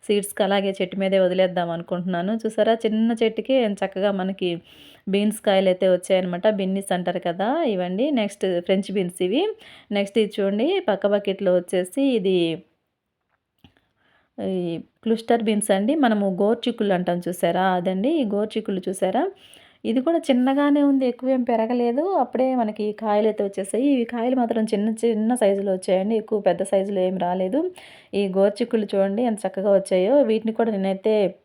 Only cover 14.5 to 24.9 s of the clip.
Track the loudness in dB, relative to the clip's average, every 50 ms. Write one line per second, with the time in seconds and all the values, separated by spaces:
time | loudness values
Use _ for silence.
14.5 | -4 -2 -4 -4 -6 -6 -10 _ _ _ _ -2 -2 -2 2 0 0 2 2 0
15.5 | 0 0 2 2 0 2 2 0 2 2 2 2 2 2 0 0 0 0 2 0
16.5 | 0 0 -2 -6 -4 -2 0 0 0 0 0 0 -2 -2 -4 -6 -4 -2 0 0
17.5 | 2 2 2 2 2 0 0 -2 -2 0 0 0 0 0 0 0 0 -2 -2 -2
18.5 | -4 -6 -4 -4 -6 -4 -4 -6 -4 -2 -2 0 0 0 -2 -2 -6 _ -20 -20
19.5 | _ -20 -20 -20 _ _ _ -2 -2 0 0 2 0 0 2 2 2 2 2 2
20.5 | 2 2 2 4 4 4 4 4 2 2 2 0 -2 -2 -2 0 0 0 0 0
21.5 | 0 0 0 0 0 0 0 0 0 0 -2 0 0 0 -2 0 0 0 0 0
22.5 | 2 0 0 -2 -2 -4 -4 -6 -4 -4 -2 0 2 2 2 2 0 0 -4 -4
23.5 | -4 -6 -6 -4 -2 0 2 2 2 2 0 -2 -2 -2 -2 0 0 0 0 0
24.5 | 0 0 0 0 0 0 0 -2